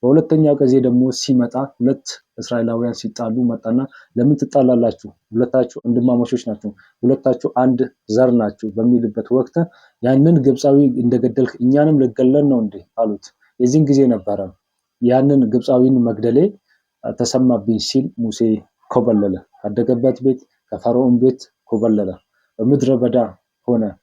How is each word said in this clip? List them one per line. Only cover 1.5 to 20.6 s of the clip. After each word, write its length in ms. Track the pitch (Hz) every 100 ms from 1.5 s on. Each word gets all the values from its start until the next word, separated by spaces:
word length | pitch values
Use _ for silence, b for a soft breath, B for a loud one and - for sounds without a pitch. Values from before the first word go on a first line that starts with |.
| 123 135
ሁለት 360 | _ 123 143 - - _ -
እስራኤላውያን 580 | 110 120 113 113 120 113
ሲጣሉ 400 | 107 - 117 113
መጣና 360 | 123 113 113 120 135 b b -
«ለምን 200 | 123 143
ትጣላላችሁ? 720 | - 143 127 120 117 98 104 - _
ሁለታችሁ 500 | 110 123 131 123 -
ወንድማማቾች 640 | 120 120 123 123 120 123 -
ናችሁ፣ 240 | 104 104 104 b b
ሁለታችሁ 500 | 120 135 - 123 - -
አንድ 240 | 127 123 127 _ _
ዘር 220 | 110 127
ናችሁ» 360 | 120 107 104 110
በሚልበት 560 | 101 117 123 117 104 110
ወቅት 240 | 123 131 - 170 b b b
«ያንን 340 | 123 135 151 170
ግብፃዊ 360 | 135 127 143 139 143 120
እንደገደልክ 540 | 120 123 120 117 123 -
እኛንም 400 | 123 139 151 151
ልገለን 460 | 127 117 127 139 147
ነው 120 | 127
እንዴ?» 160 | 110 95 - -
አሉት። 280 | 113 101 - _ _ _
የዚህን 260 | 123 143 147
ጊዜ 140 | 139 135
ነበረ 320 | 113 95 101 95 - _ _ _ _
«ያንን 400 | 120 127 135 143 120
ግብፃዊን 480 | 120 117 127 127 131
መግደሌ 360 | 117 107 117 123 190 202 _ _ _ _
ተሰማብኝ» 760 | 113 117 120 131 127 117 101 110
ሲል 260 | - 135 - -
ሙሴ 220 | 117 104 117 107 - _ _
ኮበለለ። 440 | 123 120 107 101 92 - _
ካደገበት 600 | 104 107 120 123 127 127
ቤት 200 | 131 131 _ _